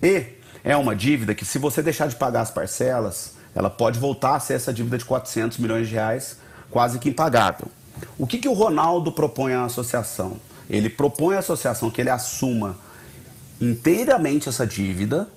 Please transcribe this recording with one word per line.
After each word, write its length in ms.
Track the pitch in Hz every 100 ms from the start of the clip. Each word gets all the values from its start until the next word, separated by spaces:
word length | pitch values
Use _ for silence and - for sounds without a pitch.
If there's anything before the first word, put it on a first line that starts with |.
E 240 | 170 190 123 - - -
é 120 | - 147
uma 200 | 135 107
dívida 380 | 113 147 107
que, 120 | 104 98
se 120 | 147
você 240 | 143 139
deixar 260 | 156 151 147
de 80 | 120
pagar 260 | 131 120
as 100 | 113
parcelas, 840 | - 78 - 127 127 107 90 - - - -
ela 140 | 98
pode 300 | - 117 117
voltar 360 | 139 135 127 143
a 40 |
ser 140 | -
essa 180 | 131 120
dívida 260 | 117 120 123
de 80 | -
quatrocentos 520 | 127 - - 113 117
milhões 300 | 117 113 113
de 80 | 113
reais, 420 | 110 120 135 - - - -
quase 300 | 120 123 123
que 100 | 147
impagável. 580 | 135 160 123 101 87 - - - - - -
O 100 | 131
que 100 | 240
que 100 | 254
o 60 |
Ronaldo 580 | 214 220 151 160 175 160
propõe 420 | - 110 - 131
à 120 | 127 123
associação? 720 | 120 120 123 110 - 92 - - - -
Ele 200 | 104 110
propõe 460 | - 143 - 160 196
à 40 |
associação 500 | 185 156 131 113 113
que 100 | 107
ele 100 | 127
assuma 680 | 127 - - 135 117 104 87 - - - - - - - -
inteiramente 880 | 120 117 156 185 262 254 151 147 143
essa 180 | 123 117
dívida 600 | 98 98 92 104 143 208